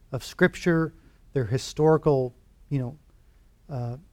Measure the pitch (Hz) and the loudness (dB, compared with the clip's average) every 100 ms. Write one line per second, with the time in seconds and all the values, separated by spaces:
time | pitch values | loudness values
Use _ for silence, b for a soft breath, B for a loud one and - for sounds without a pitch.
0 | _ 127 - - 180 - - 165 160 b | _ -10 -10 0 0 0 0 0 0 b
1 | b b _ 143 113 127 - - 156 156 | b b _ -4 -2 -4 -4 0 4 4
2 | 160 135 127 - _ _ - 139 120 139 | 4 2 0 -6 _ _ -6 -4 -4 -8
3 | _ _ _ _ _ _ - 139 120 123 | _ _ _ _ _ _ -12 -8 -8 -10
4 | 175 | -16